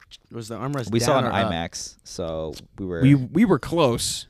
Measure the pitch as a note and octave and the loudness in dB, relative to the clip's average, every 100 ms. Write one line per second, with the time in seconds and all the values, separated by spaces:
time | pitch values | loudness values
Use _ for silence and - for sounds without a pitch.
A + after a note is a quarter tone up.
0 | - - _ A#2 A2 A2 C3 C#3+ G#2+ A2+ | -14 -20 _ -14 -10 -8 -6 -6 -2 0
1 | A#2 C3+ B2 G2+ A2+ E2+ E2+ - - - | 2 2 2 0 0 -2 -6 -10 -14 -16
2 | - - E2 D#2+ D#2+ - - - F#2+ E2+ | -16 -10 -6 -6 -8 -10 -16 -10 -6 2
3 | C3 C#3+ B2+ E3+ A3 D#3+ - E3+ C#3+ A#2 | 6 6 4 2 4 4 0 0 2 2
4 | - - - | -4 -6 -12